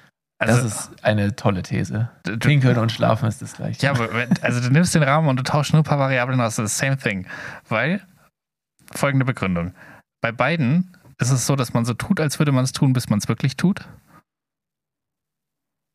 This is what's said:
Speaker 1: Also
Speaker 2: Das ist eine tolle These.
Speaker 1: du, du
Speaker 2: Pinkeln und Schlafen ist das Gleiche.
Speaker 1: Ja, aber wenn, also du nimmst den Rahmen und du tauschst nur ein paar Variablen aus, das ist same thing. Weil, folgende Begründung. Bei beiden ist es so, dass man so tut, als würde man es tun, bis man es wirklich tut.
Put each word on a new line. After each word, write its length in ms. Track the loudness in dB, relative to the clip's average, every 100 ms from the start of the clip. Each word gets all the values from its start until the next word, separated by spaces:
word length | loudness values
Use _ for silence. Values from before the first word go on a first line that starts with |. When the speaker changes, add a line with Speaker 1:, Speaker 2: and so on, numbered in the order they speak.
| _ _ _ -4
Speaker 1:
Also 220 | 2 2
Speaker 2:
Das 220 | 0 -6 -12
ist 160 | -4
eine 320 | 0 2 0 0
tolle 280 | -2 -2
These. 460 | -4 -4 -4 -4 -4 -6
Speaker 1:
du, 140 | -8 0
du 100 | 2
Speaker 2:
Pinkeln 300 | 4 4 4
und 160 | 0
Schlafen 340 | 0 0 2 0
ist 140 | -4
das 140 | -10 -10
Gleiche. 300 | -8 -2 0
Speaker 1:
Ja, 60 |
aber 220 | 0 -2
wenn, 160 | -2 -2 -2
also 200 | 0 -2
du 80 | 2
nimmst 240 | 4 4 2
den 80 |
Rahmen 240 | 4 4 2
und 80 | 0
du 80 |
tauschst 300 | 0 0 2
nur 80 | 2
ein 20 |
paar 160 | 2 0
Variablen 400 | 2 0 0 0
aus, 160 | 0 -2
das 160 | -4
ist 60 | -2
same 180 | -2 -2
thing. 300 | -2 -4 -8 -14 -14 -16 -6
Weil, 340 | -2 -2 -4 -8 _ _ _ _ _ _ _ -18
folgende 320 | -2 0 2 0
Begründung. 480 | -2 -2 -2 -4 -8 -20 -20 _ _
Bei 100 | -4
beiden 640 | 0 0 2 2 2 0 -8 -20 -6
ist 140 | 0
es 140 | 0 0
so, 120 | -2
dass 160 | 0
man 100 | 0
so 100 | -2
tut, 280 | -2 -2 0
als 180 | 0 0
würde 140 | 2
man 100 | 2
es 80 | 0
tun, 220 | 0 2
bis 160 | 2 0
man 100 | -2
es 80 | -2
wirklich 300 | -2 -2 0
tut. 280 | 0 0 -6 -20 _ -20 _ _ _ _ _ _ _ _ _ _ _ _ _ _ _ _ _